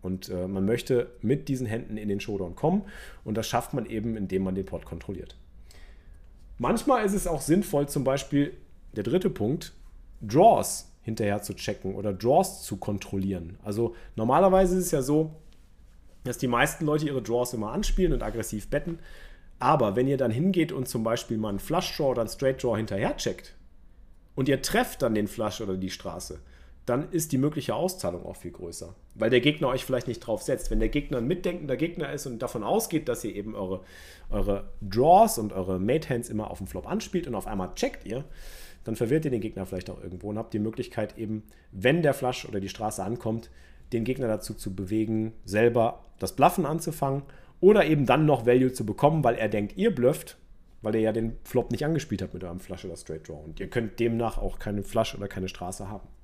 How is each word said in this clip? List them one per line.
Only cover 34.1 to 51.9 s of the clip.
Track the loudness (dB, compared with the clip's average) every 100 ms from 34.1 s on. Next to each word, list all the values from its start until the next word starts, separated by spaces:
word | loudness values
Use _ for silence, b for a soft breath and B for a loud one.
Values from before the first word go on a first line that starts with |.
| B B
eure | 0 0 0 -4 -10
Draws | -2 4 8 10 8 4
und | -4
eure | -2 -2 0
Mate | 2 0 0
Hands | -4 -2
immer | -6 -6
auf | -8
dem | -8
Flop | -10 -6
anspielt | -6 -4 -4 -4
und |
auf | -6 -4
einmal | -6 -6
checkt | -4 -4 -4 -8
ihr, | -8 -8 B B B B B
dann | -8 -2
verwirrt | 2 2 2
ihr |
den | -2
Gegner | -4 -6 -8
vielleicht | -8 -8
auch | -12
irgendwo | -12 -10 -6
und | -6
habt | -4
die | -2
Möglichkeit | -2 -4 -6 -4 -6 -6
eben, | -6 -6 -8 b b
wenn | 0 2 4
der | 2
Flush | 2 -2 -4 -6
oder | -6
die | -6
Straße | -4 -6 -4
ankommt, | -4 -4 -4 -4 -8 b b b -6
den | -2
Gegner | -2 -2 -2
dazu | -2 -4
zu | -8 -8 -6
bewegen, | -2 0 0 0 -2 -6
selber | -2 6 6 6 2 0 -18 -8
das | -6 4
Bluffen | 4 4 -2
anzufangen | -2 -4 -2 -2 -2 -6 B B B
oder | 8 8 6
eben | 4 6
dann | 6 6
noch | 4 6
Value | 6 4
zu | 0 -4
bekommen, | 4 4 6
weil | 4 4
er | 0
denkt, | 0 -2 2
ihr | 0
blufft, | 4 4 4 -6 -18 -20 -20 -20 -6
weil | 0
ihr | 2
ja | 2
den | 2 -2 -6 -2
Flop | 0 0
nicht | -2
angespielt | 0